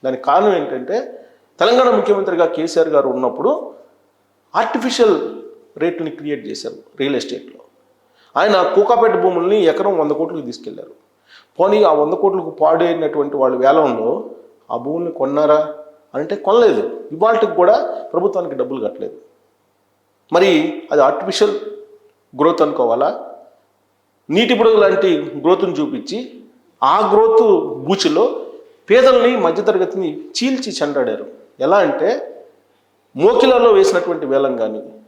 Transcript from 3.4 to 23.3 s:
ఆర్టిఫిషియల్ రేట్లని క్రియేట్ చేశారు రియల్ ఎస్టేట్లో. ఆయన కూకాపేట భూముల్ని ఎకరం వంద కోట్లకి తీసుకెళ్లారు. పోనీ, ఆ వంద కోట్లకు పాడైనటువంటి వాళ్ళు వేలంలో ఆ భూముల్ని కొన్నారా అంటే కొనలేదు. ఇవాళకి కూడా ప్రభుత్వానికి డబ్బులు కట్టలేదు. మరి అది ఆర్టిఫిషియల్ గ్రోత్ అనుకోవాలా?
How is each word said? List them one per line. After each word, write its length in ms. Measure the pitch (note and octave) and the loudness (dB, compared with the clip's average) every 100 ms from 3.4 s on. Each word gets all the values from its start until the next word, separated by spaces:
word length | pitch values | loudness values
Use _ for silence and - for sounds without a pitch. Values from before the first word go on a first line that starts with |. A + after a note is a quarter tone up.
| F#3 D4+ - - - _ _ _ _ _ _ | -2 -2 -6 -18 -20 _ _ _ _ _ _
ఆర్టిఫిషియల్ 640 | E3+ - - A#3+ - A3 F3 - - - - _ - | -4 -2 -4 -4 2 2 2 -2 -10 -18 -20 _ -6
రేట్లని 280 | E3+ F3 D#3+ D3+ | -4 -4 -10 -10
క్రియేట్ 240 | D3 C#3 G#2+ | -8 -8 -8
చేశారు 280 | A2 - - _ _ | -12 -12 -14 _ _
రియల్ 180 | C#3 C3 | -4 -4
ఎస్టేట్లో. 420 | - A#2+ - - - _ _ _ _ _ _ C#3+ | -6 -12 -14 -20 -20 _ _ _ _ _ _ -2
ఆయన 200 | G3+ F#3+ F3 F#3 | 2 2 2 2
కూకాపేట 400 | G#3 A#3 A3+ F#3+ | 2 4 4 2
భూముల్ని 360 | F3+ F3 F3+ G#3 E3 | 0 0 0 2 2
ఎకరం 240 | D3+ G3 F3 | 0 -2 0
వంద 100 | D3+ D3 | -2 -2
కోట్లకి 260 | D#3+ E3 B2 | -4 -6 -12
తీసుకెళ్లారు. 440 | A#2+ - - - - _ _ _ - _ - | -14 -16 -16 -20 -20 _ _ _ -20 _ -2
పోనీ, 220 | F#3+ G#3+ F#3+ | 0 4 4
ఆ 20 | D3+ | 4
వంద 120 | D3 F3 | 0 0
కోట్లకు 300 | G3 F#3+ D#3+ - | 0 0 -6 0
పాడైనటువంటి 760 | D#3 E3 F3 E3 D3+ D3+ C#3+ C#3+ | 2 2 0 0 -2 -2 -4 0
వాళ్ళు 180 | C3 B2+ C3 | 0 2 2
వేలంలో 460 | D#3+ D3 A2+ A2 - - - - _ _ | 4 2 0 -2 -4 -8 -18 -20 _ _
ఆ 40 | A#2 B2+ | -8 -6
భూముల్ని 280 | E3 E3+ - | -6 -6 -4
కొన్నారా 380 | C3+ D3 D3+ D3+ D3+ - - _ _ C3+ | -2 0 2 2 0 -8 -18 _ _ -8
అంటే 180 | D#3 G3+ G3 | -6 -4 2
కొనలేదు. 380 | A3+ A3+ G#3+ - - - D#3+ | 4 4 2 -4 -10 -14 -2
ఇవాళకి 320 | G#3+ A3+ G#3 - | 0 2 0 2
కూడా 160 | F3+ B3 - - - | 4 4 0 -8 -6
ప్రభుత్వానికి 440 | E3+ G3 F#3+ E3 B2+ | -2 -2 -2 -6 -6
డబ్బులు 200 | B2+ C3+ G#2 | -6 -4 -6
కట్టలేదు. 320 | - D3 - _ _ _ _ _ _ _ _ _ _ _ E3 | -8 -12 -14 _ _ _ _ _ _ _ _ _ _ _ 2
మరి 140 | F#3+ D#3+ - - - | 4 2 0 -6 -2
అది 100 | D3 C3 | 2 2
ఆర్టిఫిషియల్ 480 | - F#3+ - G#3 - - - - - _ _ _ C3 | 2 -6 0 0 0 -8 -16 -20 -20 _ _ _ 0
గ్రోత్ 200 | D3+ E3 D3+ | 0 2 0
అనుకోవాలా? 420 | C#3 A#2+ A#2 C#3+ - - | 0 0 0 0 -4 -12